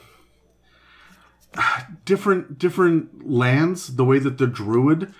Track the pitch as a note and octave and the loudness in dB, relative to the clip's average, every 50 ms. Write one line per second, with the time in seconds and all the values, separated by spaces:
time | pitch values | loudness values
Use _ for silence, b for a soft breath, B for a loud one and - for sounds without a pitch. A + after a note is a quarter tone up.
0 | B B B B B B B B B B _ _ b b b b b b b b | B B B B B B B B B B _ _ b b b b b b b b
1 | b b b b b b b b b _ - - B B B B B2+ - D#3+ - | b b b b b b b b b _ -4 -2 B B B B -10 -14 -20 -16
2 | - - G3 G3 - G3+ F#3+ F3+ - - C#3+ - F3 F3+ F3 F#3+ F3+ E3+ E3 D#3+ | -4 -2 -2 -2 0 0 -2 -2 -2 -10 -12 -4 -4 -4 0 2 2 2 2 0
3 | - - - - - - - A#2+ B2+ B2 C3 C#3+ D#3+ F3 F3+ F3 - - B2+ B2 | -2 -4 -16 -18 -8 -2 0 0 2 2 2 2 2 0 -2 -4 -8 -12 -2 0
4 | C3 B2+ C3+ C3+ C3+ C#3 B2+ C3 C3+ B2 A#2+ - G#2 G2+ A2+ A#2+ B2+ D3 D#3+ E3 | 2 4 4 2 2 -2 -2 0 -2 -2 -2 -4 -6 0 0 2 4 4 2 0
5 | F#3+ G3 B B | -2 -10 B B